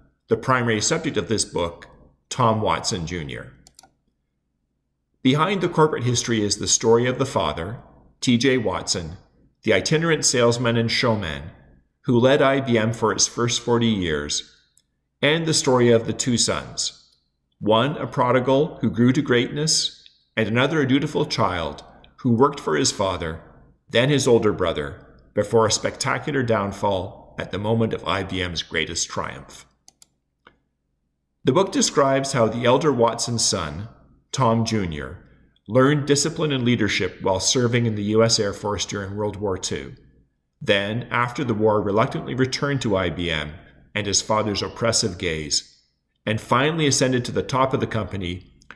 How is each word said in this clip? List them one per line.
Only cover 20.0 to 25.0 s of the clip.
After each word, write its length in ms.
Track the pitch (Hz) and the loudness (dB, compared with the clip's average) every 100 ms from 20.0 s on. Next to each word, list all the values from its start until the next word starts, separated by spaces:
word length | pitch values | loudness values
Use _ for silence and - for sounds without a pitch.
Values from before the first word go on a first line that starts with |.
| - _ _ - | -20 _ _ -4
and 120 | 107 | 0
another 340 | 120 139 160 | 0 0 2
a 60 | 135 | 2
dutiful 400 | 139 151 160 151 | 2 0 -2 -2
child 560 | - 101 90 78 76 - - - - | -2 -2 -2 -6 -8 -18 -20 -20 -4
who 100 | 127 | 0
worked 280 | 113 143 - | 4 2 2
for 160 | - 151 | -2 0
his 160 | 131 | 0
father, 520 | - 95 85 85 82 - - _ _ - | 0 -2 -2 -6 -8 -14 -20 _ _ -2
then 220 | 113 131 | 0 2
his 180 | 143 131 | 2 4
older 240 | 113 107 | 4 4
brother, 640 | 85 87 76 71 - | 0 -2 -2 -6 -10